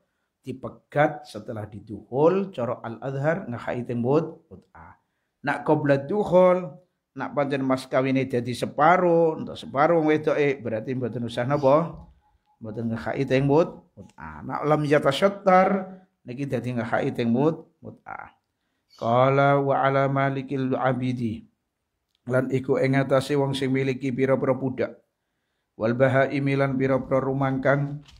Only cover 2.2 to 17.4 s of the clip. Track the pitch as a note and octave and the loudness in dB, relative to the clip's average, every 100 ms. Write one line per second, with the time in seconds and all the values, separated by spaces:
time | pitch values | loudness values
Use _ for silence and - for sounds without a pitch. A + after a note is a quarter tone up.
2.2 | D#3+ F#3+ G3 C3 A#2+ A#2 A#2 A2+ C#3 C3+ | 4 4 -2 -6 -6 -6 -10 -10 -8 -4
3.2 | D3+ F#3 A#2+ A#2 - B2 B2 A#2+ A#2 D3 | -2 -2 -6 -10 -8 -8 -6 -4 0 0
4.2 | D#3+ - _ F2+ _ - E2+ - _ _ | 0 -10 _ -20 _ -20 -20 -20 _ _
5.2 | _ _ C#3+ - - D3+ C#3 C#3 C#3 G#3 | _ _ -6 -4 0 0 2 0 0 -4
6.2 | G3 F3+ F#3 F3+ F3 - _ _ _ C3+ | 2 4 6 4 -2 -14 _ _ _ -12
7.2 | B2 C#3+ C3+ C#3 C3+ C3 - C3+ C3+ C3+ | -6 -4 -2 -2 -2 -2 0 0 2 0
8.2 | C3 B2 A#2+ A#2+ A2 - D#3 F3+ F3 E3 | 0 -2 -4 -6 -6 2 4 4 4 4
9.2 | E3 D#3 - C#3+ A#2 C3 D#3 E3+ D#3 D3+ | 2 0 -8 -12 -6 2 4 4 4 2
10.2 | D#3 C#3 C#3+ C3 A2+ A2 B2 B2+ A#2 A#2+ | 2 2 0 0 -4 -6 -4 -4 -4 -6
11.2 | A#2 A#2+ B2 D3 C3 D3+ E3 - - _ | -6 -4 -2 2 4 4 2 -8 -20 _
12.2 | _ _ _ _ A2 A#2 A#2 A2+ A2+ - | _ _ _ _ -12 -6 -6 -4 -4 -4
13.2 | C3+ C3 C#3 D3 F3+ - _ - - - | 0 2 4 4 2 -4 _ -20 -20 -18
14.2 | D#2 D3+ C3 B2+ D3 D3+ D3 D3 C#3+ - | -18 -14 -10 -4 0 0 4 2 2 2
15.2 | G3+ G3+ F#3+ F#3 G3 G3 - - _ _ | 0 0 4 6 6 0 -4 -14 _ _
16.2 | B2 B2 C#3 B2 B2 A#2+ A2+ A2+ C#3 B2 | -14 -8 -4 -4 -2 -4 -2 -2 -2 -2
17.2 | A#2 A#2+ | 0 2